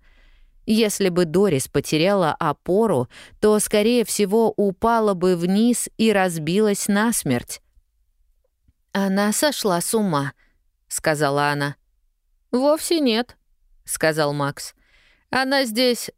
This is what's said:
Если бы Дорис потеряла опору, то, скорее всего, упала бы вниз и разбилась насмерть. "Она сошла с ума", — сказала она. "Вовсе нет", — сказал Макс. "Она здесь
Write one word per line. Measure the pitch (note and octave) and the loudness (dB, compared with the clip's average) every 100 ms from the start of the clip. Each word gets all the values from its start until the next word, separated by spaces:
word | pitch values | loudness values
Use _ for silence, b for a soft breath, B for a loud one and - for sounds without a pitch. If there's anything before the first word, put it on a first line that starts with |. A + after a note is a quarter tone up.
| _ _ _ _ - _ - | _ _ _ _ -20 _ -2
Если | A3 G#3+ - F#3+ | 0 0 0 -2
бы | F3 | 0
Дорис | F3 D#3+ G3+ C#3 - | 0 2 2 0 -2
потеряла | C#3+ - D#3 F3 G3+ E3 | -4 -2 0 2 2 0
опору, | - E3 - - F#3 A3+ D3 B2 B B B | -2 -4 -4 -2 0 2 0 -2 B B B
то, | G#3+ G#3+ | 2 2
скорее | - G#3+ G#3+ B3 | 2 2 2 2
всего, | G#3+ - G3+ A3 A3+ - | 0 -2 0 2 2 0
упала | G3+ F#3 A3+ A#3 G#3+ | -2 0 0 2 0
бы | F#3 F#3 F3+ | 0 0 0
вниз | F3 G3 A#3 A#3 - - | 0 2 2 0 -4 -2
и | A3 | 0
разбилась | G3+ F#3 E3 D3+ F#3 G#3+ G3+ - | 2 0 -2 -2 0 0 0 0
насмерть. | G3+ A3+ A3+ D3+ A#2+ - - _ _ _ _ _ _ _ _ _ _ _ _ _ | 0 0 -2 -2 -4 -4 -18 _ _ _ _ _ _ _ _ _ _ _ _ _
"Она | G3 G3 F#3+ G#3 | -4 -2 0 0
сошла | G#3+ D4+ B3+ G#3+ F3 | 0 0 0 0 0
с | - | 0
ума", — | A3+ G#3 D3 C#3 - _ _ _ _ - | 0 0 0 -2 -8 _ _ _ _ -14
сказала | - - D3 D3 C#3+ D3 | -6 -2 0 0 2 0
она. | C#3+ C#3+ C#3 _ _ _ _ _ _ - | 0 -4 -6 _ _ _ _ _ _ -6
"Вовсе | B3 C#4 D#4 - E4+ | 0 2 0 0 0
нет", — | C4+ A3 A#3+ - _ _ _ _ | 0 0 -4 -10 _ _ _ _
сказал | - - D#3+ D#3 D3 | -12 -2 0 0 0
Макс. | D3 C#3+ - - - b b b b b | 0 -4 -6 -14 -18 b b b b b
"Она | C4 C4 C#4 | -2 0 0
здесь | C4 G#3+ B3+ A#3 - | 0 0 0 0 -6